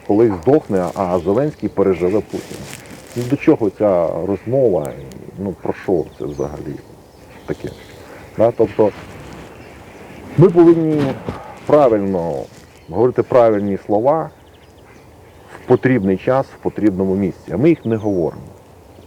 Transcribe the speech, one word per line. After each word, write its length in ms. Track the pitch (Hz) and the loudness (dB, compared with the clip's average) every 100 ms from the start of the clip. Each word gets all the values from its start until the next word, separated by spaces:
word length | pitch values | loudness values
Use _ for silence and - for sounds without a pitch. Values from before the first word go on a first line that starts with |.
| - | 0
колись 260 | 104 120 92 | 2 4 2
здохне, 420 | 127 151 - 98 87 | 2 2 2 -2 -2
а 240 | - 90 90 | -4 -2 0
Зеленський 500 | 82 107 151 - 104 | 0 0 -2 -4 -8
переживе 520 | - 98 85 90 107 | -2 0 0 0 -2
Путіна. 400 | - - - - - - - - - 117 | -4 -12 -12 -16 -16 -18 -18 -20 -12 -8
Ну, 60 | 120 | -4
до 60 | 139 | -2
чого 340 | - 147 104 | 0 2 0
ця 380 | - 104 87 82 87 92 | 0 0 2 0 -2 -4
розмова? 680 | 98 113 135 123 87 69 67 67 - - - | -6 -2 0 2 0 -4 -10 -16 -18 -18 -10
Ну, 160 | 98 82 | -10 -8
про 100 | - | -10
що 320 | - - 85 67 - | -8 -2 -2 -2 -10
це 60 | |
взагалі 500 | 73 71 69 76 76 69 - - - - - - - | -12 -8 -8 -8 -12 -14 -16 -20 -20 -20 -20 -20 -12
таке? 220 | - - - - - - - - - | -10 -10 -16 -20 -20 -20 -20 -12 0
Да? 120 | 113 | 0
Тобто 400 | 117 107 - 104 - - - - - - - - - - - - - - - | 2 -2 2 0 0 -18 -18 -18 -18 -20 -20 -20 -20 -20 -20 -20 -20 -6 4
ми 120 | 190 | 6
повинні 520 | 175 170 165 160 151 135 - - - - - - | 8 6 6 2 0 -2 -4 -10 -14 -16 -12 2
правильно 760 | 151 131 107 98 90 82 69 - - - - - | 4 6 4 0 -2 -4 -6 -10 -18 -20 -20 -8
говорити 320 | 87 127 123 | 0 0 0
правильні 560 | - 123 117 104 101 95 - | 0 4 4 2 -2 -4 -2
слова 440 | 104 127 160 151 - - - - _ - - - - - - - | 0 2 0 -4 -12 -20 -20 -20 _ -20 -20 -20 -20 -20 -20 -20
в 140 | - - | -10 2
потрібний 480 | 123 135 123 95 95 | 2 4 2 0 0
час, 300 | - 135 131 | 0 0 -2
в 160 | - | -6
потрібному 520 | 90 - 104 92 95 | -8 0 0 0 -2
місці, 380 | 98 92 - - | 0 -2 -4 -8
а 40 | 87 | 0
ми 120 | 160 | 2
їх 160 | 156 | 2
не 120 | 113 110 | -2 -4
говоримо. 460 | 104 92 78 73 - - - - - - | -2 -2 -2 -6 -18 -20 -20 -20 -20 -20